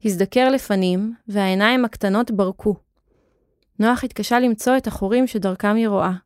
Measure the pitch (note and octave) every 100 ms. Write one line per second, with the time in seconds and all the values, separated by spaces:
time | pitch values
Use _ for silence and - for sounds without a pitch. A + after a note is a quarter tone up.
0 | G#3+ F3+ G3 B3 B3+ C4+ - G3 F#3 F3+
1 | G#3+ A#3 - G3+ F#3+ F#3+ G#3+ B3+ A#3+ -
2 | G3+ G3+ A#3+ G#3 F#3 F#3+ G#3+ F#3+ _ _
3 | _ _ _ _ _ _ _ - G#3+ B3
4 | B3+ - G#3 A#3+ B3 A3 - C4 B3 -
5 | G3 A#3+ B3+ A3 F#3+ F#3 G#3 A3 A3+ G3
6 | F3+ F3+